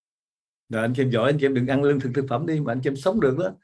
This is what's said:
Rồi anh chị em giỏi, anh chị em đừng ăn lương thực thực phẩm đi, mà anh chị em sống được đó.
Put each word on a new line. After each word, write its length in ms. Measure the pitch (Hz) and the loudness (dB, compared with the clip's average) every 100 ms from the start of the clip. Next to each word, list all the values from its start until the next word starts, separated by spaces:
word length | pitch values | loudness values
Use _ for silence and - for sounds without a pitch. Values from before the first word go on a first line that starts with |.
| _ _ _ _ _ _ - | _ _ _ _ _ _ -8
Rồi 120 | 113 | -4
anh 120 | 113 | -2
chị 80 | 127 | 0
em 80 | 131 | 0
giỏi, 220 | 117 127 | 2 2
anh 80 | 147 | 2
chị 60 | 135 | 2
em 80 | |
đừng 140 | 127 123 | 2 0
ăn 160 | 135 | 2
lương 160 | 143 143 | 2 2
thực 120 | 127 135 | 0 -2
thực 100 | 131 | -2
phẩm 160 | 120 165 | -2 -2
đi, 140 | 156 | -2
mà 120 | 131 | -2
anh 100 | 127 | -2
chị 60 | 131 | -2
em 60 | 139 | -2
sống 240 | 190 220 | -2 2
được 180 | 143 135 | 2 2
đó. 180 | 185 190 | -2 -6